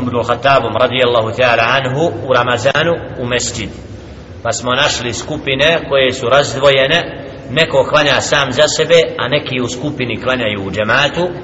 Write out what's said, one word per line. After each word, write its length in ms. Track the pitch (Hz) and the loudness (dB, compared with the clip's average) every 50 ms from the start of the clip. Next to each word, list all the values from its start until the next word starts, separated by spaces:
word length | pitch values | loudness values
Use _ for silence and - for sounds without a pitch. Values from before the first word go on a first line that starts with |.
ibn 160 | 123 123 120 | -4 -2 -2
al-Khattabom 600 | 120 110 - 113 - - 139 139 131 117 110 107 110 | -2 0 0 0 0 2 4 4 4 2 0 0 0
radijallahu 500 | 127 123 123 127 123 120 120 117 110 110 | 0 2 2 2 2 2 2 2 0 0
ta'ala 320 | 104 - 127 120 117 113 | 0 0 2 2 4 2
anhu 500 | 113 117 131 135 135 127 131 147 165 170 - - - 131 | 2 2 2 0 0 -2 0 0 0 -2 -2 -2 -2 0
u 40 | |
Ramazanu 640 | 127 123 123 127 123 110 113 135 135 147 160 170 170 156 - - - - | 2 2 2 2 0 2 2 2 2 2 2 0 0 -2 -4 -8 -8 -6
u 80 | 123 | -4
mesdžid. 440 | 117 123 120 - - - 113 101 90 - - - - - - - - - - - - - - | -2 -2 -2 -2 -4 -6 -8 -8 -10 -10 -12 -16 -16 -16 -16 -16 -18 -18 -18 -18 -18 -12 -8
Pa 100 | - 117 | -6 -4
smo 220 | 110 - 123 123 127 | -4 -4 -2 -2 0
našli 380 | 135 147 135 - - 120 120 | 0 0 0 0 -2 -4 -6
skupine 680 | 123 - - - 156 143 - 139 135 135 143 160 165 151 - - | -6 -6 -6 -8 -8 -6 -4 -2 0 2 2 2 2 0 0 0
koje 240 | 139 135 131 127 | 2 2 2 2
su 160 | 120 - 120 117 | 0 -2 0 2
razdvojene, 1000 | 127 143 143 - - 135 139 143 135 135 131 143 160 170 165 - - - - - - - - - | 4 4 4 2 0 2 4 4 6 4 4 2 2 0 -2 -4 -8 -12 -12 -14 -14 -14 -10 -4
neko 340 | 123 156 160 - - 135 123 | -2 0 0 2 2 2 2
klanja 360 | - 143 151 147 143 131 113 | 4 4 2 4 4 2 0
sam 320 | - - 156 143 139 131 | 0 0 0 0 0 0
za 160 | 117 143 151 147 | 2 2 2 2
sebe, 340 | - - 156 156 170 - - - - - | 2 0 2 4 4 4 4 2 0 -4
a 100 | 117 127 | -2 0
neki 320 | 143 147 - - 127 127 | -2 -2 -2 -2 -4 -4
u 80 | 123 113 | -4 -4
skupini 540 | - - 151 147 - - 127 113 110 101 | -4 -6 -6 -6 -4 -4 -4 -4 -4 -4
klanjaju 400 | - 127 127 127 117 107 104 101 98 | -2 -2 -2 0 0 -2 -2 -4 -4
u 40 | 95 | -4
džematu. 580 | 90 107 107 110 120 135 147 147 - 165 175 180 175 - | -2 -2 0 2 2 2 2 0 0 -2 -2 -4 -4 -8